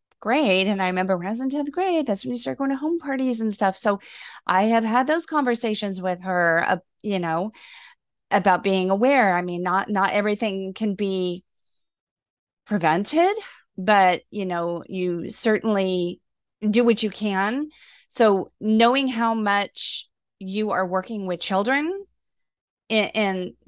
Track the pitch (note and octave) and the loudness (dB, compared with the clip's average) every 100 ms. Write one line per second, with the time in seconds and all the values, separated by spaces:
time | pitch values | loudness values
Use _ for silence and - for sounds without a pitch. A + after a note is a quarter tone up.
0 | _ _ G#3 C#4 B3 F#3 F#3+ G3 F#3 F3+ | _ _ -2 0 2 2 2 0 0 0
1 | F#3+ F3+ F3+ A3+ C4 C#4+ C#4+ E4 F#4+ E4 | 0 -2 -2 -4 -4 -4 -4 -4 0 0
2 | C4+ G3 B3+ A#3+ C4+ B3+ C4+ C4+ D4+ E4+ | -2 -4 -6 -6 -6 -4 -4 -2 -2 -4
3 | C#4+ C4+ C4 A3+ A3 G3 G3 - G#3+ G3+ | -4 -2 -2 -2 -2 0 0 0 0 -2
4 | - - - - - F#3 A3 A3+ A3 A#3+ | -6 -18 -18 -8 0 2 4 2 2 0
5 | C4 E4 - D4+ B3+ A#3 A3+ G#3+ G3+ F#3+ | 2 -2 -2 0 0 0 -2 -2 -4 -4
6 | F#3 F3+ F#3 F3+ E3+ E3 - F3+ - _ | -4 -4 -2 2 4 4 2 -2 -4 _
7 | G#3+ F#3+ E3 E3 G#3+ - - - - _ | -4 -2 0 -2 -4 -8 -20 -20 -20 _
8 | _ _ - G3 F#3+ F3+ G3 F#3+ F#3 G3 | _ _ -2 2 4 2 2 2 2 2
9 | B3+ C#4 G3+ F3 F3+ F3 F3+ F#3 - G3 | 4 4 4 2 -2 -4 0 0 0 0
10 | F#3+ G#3 G#3 G#3 A3 G3 F#3+ F#3+ A3 F#3+ | 0 0 0 -2 -2 -4 -6 -4 -4 -2
11 | G3+ F#3+ F3+ F3+ - _ _ _ _ _ | -2 -2 -2 -6 -12 _ _ _ _ _
12 | _ _ _ _ _ _ - G#3 D#3+ E3+ | _ _ _ _ _ _ -6 0 2 2
13 | - D#4 F#4 G#4+ - - _ - F#3 G#3 | 2 2 2 0 -8 -18 _ -4 2 6
14 | F#3 F3+ - G#3 F#3+ E3+ E3+ E3+ - F#3+ | 6 2 -4 -6 -4 -2 -4 -6 -8 -4
15 | F3+ E3+ - - A3+ G#3+ A3+ G3+ F#3+ F3+ | -4 -4 -4 0 2 2 2 0 0 0
16 | F3 F#3 _ _ _ _ G#3+ A3 A#3+ G#3+ | -2 -6 _ _ _ _ 0 4 4 2
17 | G#3+ - G#3+ F#3+ G3+ B3+ D4+ - - - | 0 -2 -4 0 -2 -2 -6 -12 -20 -20
18 | _ - A3 G3 - - G#3+ A3 A#3 C4+ | _ 2 4 4 -2 -4 0 4 4 4
19 | C4 A3+ A3+ A3+ G#3 G3+ - - - - | 0 0 -2 0 0 0 -2 -4 -4 -6
20 | - _ _ - F#3+ G3+ G#3+ F3+ F#3 F#3 | -8 _ _ -16 -8 -4 -2 -2 -2 -4
21 | F#3+ G#3+ F#3 F3 - F#3+ G#3+ C#4 D#4+ G4 | -6 -8 -6 -4 -2 0 0 0 -2 -6
22 | G4 _ _ _ _ _ _ _ - A3 | -12 _ _ _ _ _ _ _ -2 -2
23 | G3+ A3 G3+ F#3+ F3+ - | 0 -2 -2 -2 -6 -12